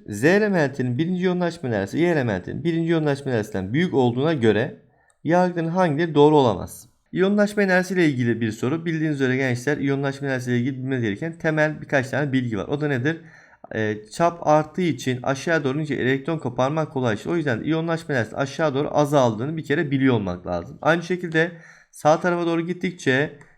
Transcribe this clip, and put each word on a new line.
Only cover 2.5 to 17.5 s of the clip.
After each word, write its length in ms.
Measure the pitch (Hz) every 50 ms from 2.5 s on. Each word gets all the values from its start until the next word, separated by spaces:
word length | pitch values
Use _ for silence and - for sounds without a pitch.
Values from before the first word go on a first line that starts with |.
| - - 123
birinci 280 | 170 165 165 165 165
yoğunlaşma 400 | 170 160 156 147 139 139 139 135
enerjisinden 420 | 127 110 104 - - 101 92 92 113
büyük 200 | 151 180 170 -
olduğuna 400 | 135 127 123 117 123 135 160 170
göre 480 | 139 113 110 101 101 120 160 - - - _ _ _ _ _ _ _ -
yargının 460 | 139 165 180 180 180 175 175 165 165
hangileri 460 | 165 185 185 170 139 143 170 170 151
doğru 200 | 147 147 151 151
olamaz? 540 | 147 135 120 101 87 82 85 - - - - _ _ _ _
İyonlaşma 520 | - 160 185 196 208 208 208 202 208 214 202
enerjisiyle 420 | 190 185 180 180 180 196 180 175
ilgili 360 | 151 139 123 123 120 117 107
bir 100 | 117 110
soru. 340 | 104 - - 123 147 165 165
Bildiğiniz 300 | 175 160 160 156 160 151
üzere 220 | 135 135 127 127 127
gençler, 400 | 139 131 120 123 123 143 151 143
iyonlaşma 500 | - 139 139 135 139 139 135 139 143 139
enerjisiyle 320 | 135 127 123 123 123 120
ilgili 180 | 120 143 135 127
bilmeniz 260 | 127 131 135 127 117
gereken 300 | 107 98 101 - 165 165 -
temel 440 | - 165 156 156 151 156 151 151
birkaç 280 | - - - 139 123 123
tane 240 | - 127 151 147 127
bilgi 240 | 131 127 123 110 98
var. 100 | 92 -
O 140 | - 143
da 60 | 151 147
nedir? 340 | 139 123 120 151 165 160 - - - - - _ - _ - - -
Ee, 220 | 110 110 107 107 107 - -
çap 360 | - - 170 170 170 170 - -
arttığı 340 | 151 151 156 151 - -
için 380 | 185 170 135 123 - 131 127 123 127
aşağı 400 | - 135 135 - 175 170 160 143
doğru 140 | 131 131 151
inince 180 | 156 143 135
elektron 420 | - 101 123 135 135 135 - 165 156
koparmak 560 | - 131 120 127 127 135 151 160 156 147 -
kolay. 240 | 135 127 120 107 101 - -
O 80 | 170
yüzden 280 | 175 156 143